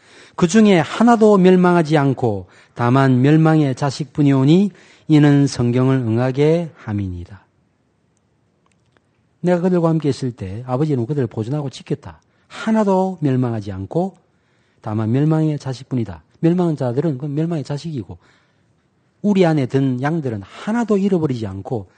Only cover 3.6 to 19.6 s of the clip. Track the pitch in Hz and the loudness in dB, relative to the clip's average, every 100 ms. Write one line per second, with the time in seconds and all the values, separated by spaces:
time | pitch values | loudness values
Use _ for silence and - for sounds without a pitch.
3.6 | 139 117 143 - 147 - 143 135 135 180 | 0 -2 -4 -4 -8 0 2 4 4 4
4.6 | 202 - _ _ - 151 147 143 139 - | 2 -4 _ _ 2 4 6 4 2 0
5.6 | 120 123 131 135 113 113 131 131 151 170 | -2 0 0 0 0 -2 -2 0 0 0
6.6 | 165 - - 104 92 90 87 98 _ _ | -4 -12 -8 -6 -6 -10 -14 -20 _ _
7.6 | _ _ _ _ _ _ _ _ _ _ | _ _ _ _ _ _ _ _ _ _
8.6 | _ _ _ _ _ _ _ _ 175 175 | _ _ _ _ _ _ _ _ -2 0
9.6 | 180 180 165 160 147 - 127 113 95 104 | 0 0 2 0 -2 -4 -6 -8 -12 -10
10.6 | 127 127 156 131 113 147 117 113 110 151 | -6 -4 -2 -2 -2 -4 -4 -6 -6 -6
11.6 | 135 - - 143 82 - _ _ _ - | -8 -12 -10 -10 -10 -20 _ _ _ -8
12.6 | 220 220 202 185 190 175 143 127 123 113 | -2 0 2 2 0 -2 -2 0 -2 -4
13.6 | 101 95 98 160 190 - _ _ _ _ | -8 -10 -6 -4 -4 -8 _ _ _ _
14.6 | _ _ 113 107 110 131 156 156 156 147 | _ _ -8 -4 -2 0 0 0 -2 -4
15.6 | 135 123 - 127 101 85 _ _ 160 180 | -8 -12 -8 -6 -6 -10 _ _ 0 0
16.6 | 170 147 127 120 160 127 147 143 165 165 | -2 -2 -4 -2 -4 -6 -6 -6 -6 -6
17.6 | 127 143 170 139 - 90 _ _ _ _ | -8 -10 -8 -10 -12 -16 _ _ _ _
18.6 | _ _ _ _ _ _ 208 196 170 151 | _ _ _ _ _ _ 0 2 2 2